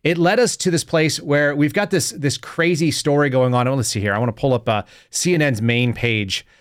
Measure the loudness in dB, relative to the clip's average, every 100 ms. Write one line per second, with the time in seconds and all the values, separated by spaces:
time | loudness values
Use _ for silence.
0 | -2 2 2 2 0 0 -2 -2 0 0
1 | 0 -2 -2 0 2 2 0 0 0 -2
2 | -2 -4 -4 -4 -8 -2 0 2 0 0
3 | 0 2 2 2 2 2 0 0 -2 -2
4 | -2 0 -2 -2 0 0 0 -2 -4 -14
5 | _ -4 0 2 2 0 0 2 0 -2
6 | -2 -2 -4 -6 -10 _